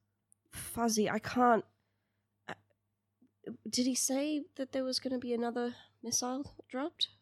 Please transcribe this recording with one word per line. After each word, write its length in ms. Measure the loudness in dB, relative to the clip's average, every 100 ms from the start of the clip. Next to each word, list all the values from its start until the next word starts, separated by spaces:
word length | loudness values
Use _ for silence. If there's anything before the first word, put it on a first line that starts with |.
| _ _ _ _ _
fuzzy. 580 | -14 -8 0 2 4 2
I 120 | 0
can't, 440 | 0 4 6 6 2 _ _ _ _ _ _ _ -14
uh, 60 | -14 _ _ _ _ _ _ _ _ -12 -12 -4
did 160 | 0 0
he 80 |
say 480 | 0 0 0 0 -2 -4 -8
that 160 | -4
there 100 | -2
was 160 | -2 -2
gonna 200 | -2 -4
be 120 | -2
another 440 | 0 0 -2 -4 -6 -16 _
missile 500 | -4 -2 -2 -4 -6 -14 -10
dropped 400 | -6 -6 -4 -6 -6